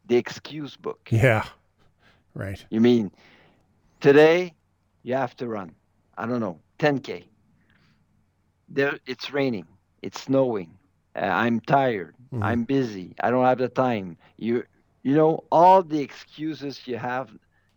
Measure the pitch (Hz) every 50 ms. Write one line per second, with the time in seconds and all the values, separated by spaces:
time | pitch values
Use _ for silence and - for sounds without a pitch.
0 | _ 98 120 120 113 - - - _ - 147 156 147 127 - _ - - - _
1 | _ - 117 110 117 131 110 107 104 - - _ _ _ _ _ _ _ _ _
2 | _ _ _ _ _ _ _ - 101 95 98 - - _ - - 113 123 123 233
3 | 208 175 _ _ _ _ _ _ _ _ _ _ _ _ _ _ _ _ _ _
4 | - 143 139 147 151 160 165 180 180 175 _ _ _ _ _ _ _ _ _ _
5 | _ 117 123 135 131 120 - - 131 117 110 104 92 82 - _ _ _ _ _
6 | _ _ _ - 101 113 123 120 113 95 82 76 _ _ _ _ 156 147 143 127
7 | - - 92 87 - _ _ _ _ _ _ _ _ _ _ _ _ _ _ _
8 | _ _ _ _ _ _ _ _ _ _ _ _ _ _ - 135 139 143 151 127
9 | _ - 127 - - - - 147 139 131 117 95 82 _ _ _ _ _ _ _
10 | - - - - - - 135 135 135 123 113 101 87 80 - _ _ _ _ _
11 | _ _ _ - - 98 87 95 110 117 117 110 _ - 139 139 135 131 113 98
12 | 85 78 _ _ 123 _ 131 120 101 101 117 120 117 113 139 139 131 113 104 95
13 | 90 85 - - - 110 123 127 127 127 127 117 123 120 _ 135 131 127 117 104
14 | 95 90 82 _ _ _ _ - - 113 117 123 - _ _ _ _ _ _ _
15 | - 127 139 156 156 160 160 - _ _ - 156 175 185 190 190 180 151 151 151
16 | 139 117 - - - _ - - 156 156 151 127 139 143 123 - - 127 120 110
17 | 123 123 123 127 135 - - - _ _ _ _ _ _ _